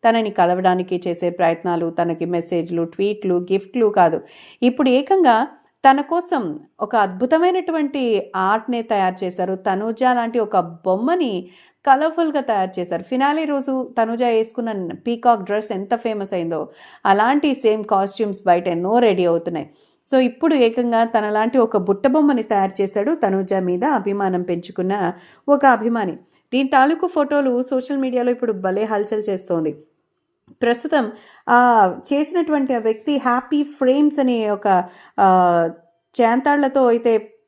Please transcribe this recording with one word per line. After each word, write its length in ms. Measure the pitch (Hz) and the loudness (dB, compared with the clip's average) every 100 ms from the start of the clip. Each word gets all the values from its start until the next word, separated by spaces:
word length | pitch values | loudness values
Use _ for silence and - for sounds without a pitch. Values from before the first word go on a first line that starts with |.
| 233 | 2
తనని 200 | 226 214 | 2 0
కలవడానికి 720 | 214 175 180 185 180 180 180 180 | 0 2 2 2 0 -2 -4 -4
చేసే 220 | 170 175 | -4 -4
ప్రయత్నాలు, 600 | 175 170 165 180 170 170 | 0 0 0 -4 -2 -4
తనకి 360 | 165 170 165 175 | -2 -4 -2 -4
మెసేజ్లు, 580 | 175 170 175 170 170 | -4 -2 -4 -2 -4
ట్వీట్లు, 640 | 165 - 196 208 196 180 180 | -4 -2 -4 -2 -2 -2 0
గిఫ్ట్లు 340 | 190 196 254 220 | -4 -2 0 0
కాదు, 360 | 208 170 160 - - - - | 4 2 2 -8 -20 -20 0
ఇప్పుడు 260 | 247 247 262 | 0 2 2
ఏకంగా 580 | 254 294 392 320 226 254 - _ _ 269 | 2 2 2 4 2 0 -8 _ _ 4
తన 120 | 269 | 4
కోసం 580 | 285 339 349 302 185 151 - _ | 0 -4 -2 -4 -4 -10 -14 _
ఒక 160 | 208 226 | -4 0
అద్భుతమైనటువంటి 1400 | 196 185 247 311 349 370 359 320 285 285 247 208 202 185 | 0 -2 0 2 2 0 -2 -2 -2 -2 0 -2 -2 -2
ఆర్ట్‌నే 460 | 190 220 220 240 | 0 0 -2 -6
తయారు 420 | 226 208 185 185 | -2 0 0 -2
చేశారు. 320 | 185 180 180 185 | -8 -4 -4 -4
తనుజ 480 | 196 190 214 226 | -2 -2 -4 -2
లాంటి 360 | 254 247 233 240 | 0 0 -2 -2
ఒక 180 | 208 202 | 0 0
బొమ్మని 920 | 170 165 185 190 247 359 277 190 180 - _ _ - | -2 -6 -2 -2 0 0 -2 -4 -8 -20 _ _ 2
కలర్‌ఫుల్‌గా 560 | 269 311 320 330 285 | 2 2 0 -2 -2
తయారు 380 | 262 208 190 185 | -2 -2 -2 -6
చేశారు. 240 | 180 170 | -6 -6
ఫినాలే 420 | 185 254 277 302 302 | -4 -2 0 0 -2
రోజు 500 | 277 269 262 254 - | -4 -2 -4 -4 -4
తనుజ 220 | 226 233 | -2 0
వేసుకున్న 720 | 247 226 220 233 226 208 175 - - | 0 0 -2 -6 -6 -6 -8 -8 -6
పీకాక్ 360 | 233 240 226 | 0 2 2
డ్రెస్ 280 | 185 208 214 | 0 -4 -4
ఎంత 240 | 190 196 233 | -8 -4 -4
ఫేమస్ 380 | 233 214 196 | -4 -6 -6
అయిందో 360 | 180 165 160 151 - - - 196 | -6 -4 -6 -8 -12 -20 -6 0
అలాంటి 480 | 196 226 285 294 | 2 2 2 0
సేమ్ 300 | 262 226 220 | 0 0 0
కాస్ట్యూమ్స్ 560 | 214 196 196 196 214 190 190 | 0 0 0 -2 -4 -2 2
బయట 200 | 175 180 | 2 2
ఎన్నో 320 | 170 185 226 | -2 0 2
రెడీ 260 | 240 185 180 | 4 2 2
అవుతున్నాయి. 440 | 170 170 165 - _ _ _ - | 0 -2 -8 -10 _ _ _ 0
So 60 | 262 | 2
ఇప్పుడు 360 | 254 247 330 302 | 2 0 0 4
ఏకంగా 480 | 233 226 240 233 | 2 2 0 2
తనలాంటి 540 | 226 226 214 214 226 254 | 2 0 0 0 0 2
ఒక 200 | 226 220 | 2 0
బుట్ట 300 | 185 196 277 | 0 0 2
బొమ్మని 360 | 294 285 254 | 2 2 2
తయారు 380 | 220 202 196 196 | 0 0 0 -2
చేశాడు 300 | 196 208 214 | -2 -2 -2
తనుజ 420 | 320 202 190 190 | 0 0 0 -2
మీద 320 | 190 185 180 254 | -2 -2 -2 0
అభిమానం 560 | 262 202 202 190 180 | -2 -2 -2 -2 -2
పెంచుకున్న 720 | 180 175 - - 185 202 175 180 - _ - | -2 -6 -6 -6 -4 -2 -4 -6 -18 _ 0
ఒక 160 | 285 285 | 2 4
అభిమాని. 480 | 233 220 233 196 - _ _ _ | 4 0 -2 -4 -8 _ _ _
దీని 160 | 247 269 | -2 2
తాలూకు 380 | 285 269 330 359 | 2 2 2 -2
ఫోటోలు 560 | 330 285 294 269 247 | -2 0 0 0 -2
సోషల్ 340 | 254 262 254 277 | -2 -4 -4 -4
మీడియాలో 340 | 262 247 240 | -2 -2 -2
ఇప్పుడు 200 | 240 233 | -2 -2
భలే 320 | 202 185 196 | -2 -2 -2
హల్చల్ 400 | 214 214 208 214 208 | -2 -2 -2 -4 -4
చేస్తోంది. 460 | 190 190 170 156 147 _ _ _ _ _ _ _ - | -6 -4 -2 -2 -6 _ _ _ _ _ _ _ -4
ప్రస్తుతం, 500 | 233 240 302 302 220 - - _ - | -2 -2 -2 -2 -2 -8 -20 _ 2
ఆ, 420 | 240 247 233 190 170 - | 4 6 4 2 0 -4
చేసినటువంటి 600 | 285 294 349 330 302 269 | -2 0 -2 0 -2 0
ఆ 40 | 247 | -2
వ్యక్తి 400 | 220 220 - 285 | -2 -4 -2 -2
హ్యాపీ 460 | 262 240 254 294 | 0 -2 0 -2
ఫ్రేమ్స్ 560 | 285 - 254 277 294 285 | -2 0 2 4 2 2
అనే 300 | 254 240 214 | 0 0 -2
ఒక, 180 | 202 208 185 180 - - - | -2 2 2 0 -12 -14 2
ఆ, 500 | 196 185 180 170 165 165 _ _ _ - | 4 6 4 4 0 -4 _ _ _ 0
చేంతాళ్లతో 640 | 233 240 277 294 277 269 254 | 2 2 2 0 0 2 2
అయితే 440 | 233 233 220 214 _ | 2 2 0 -2 _